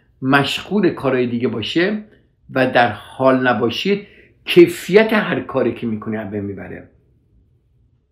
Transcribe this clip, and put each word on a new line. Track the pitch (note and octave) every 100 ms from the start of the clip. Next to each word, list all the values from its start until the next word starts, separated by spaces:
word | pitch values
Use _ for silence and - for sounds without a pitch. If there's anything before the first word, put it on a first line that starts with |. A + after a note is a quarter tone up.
| _ -
مشغول | C3 C#3+ C#3 - - G#3 F3
کارهای | - C3+ B2+ A#2+
دیگه | A#2 A#2+
باشه | A#2 G#2 E3 F#3+ G#3+ - _ _ _ -
و | C3 B2+
در | B2+ A#2+
حال | - - - C3 C3 B2+
نباشید، | A2+ A#2 - F#3+ G3+ - - _ _ -
کیفیت | F3 E3+ - - F#3+ A3
هر | G#3+ E3+ C3
کاری | - C3 A#2
که | - A#2+
می‌کنی | G#2+ A#2 A2
از | G2
بین | G#2
می‌بره. | G2+ F#2+ F#2 F#2 - _ _ _ _ _ _ _ _ _ _ _ _